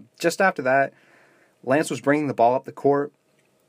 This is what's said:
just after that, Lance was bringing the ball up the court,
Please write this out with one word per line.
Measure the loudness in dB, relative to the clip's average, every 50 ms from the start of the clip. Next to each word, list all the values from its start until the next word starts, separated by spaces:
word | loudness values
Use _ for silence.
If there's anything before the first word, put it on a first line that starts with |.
| -8 _ _ _
just | -4 -4 -2 0
after | 0 0 0 -2
that, | -2 0 2 2 0 0 -4 _ _ _ _ _ _ _ _ _ _ _ _ _ -4
Lance | -2 0 0 0 -2
was | -6 -4
bringing | -2 0 0 0 0 -4
the | 0
ball | 2 2 2 2
up | 0 -4
the | -8
court, | -16 -2 0 0 2 2 -2 -6 -10 _ _ _ _ _ _ _ _ _ _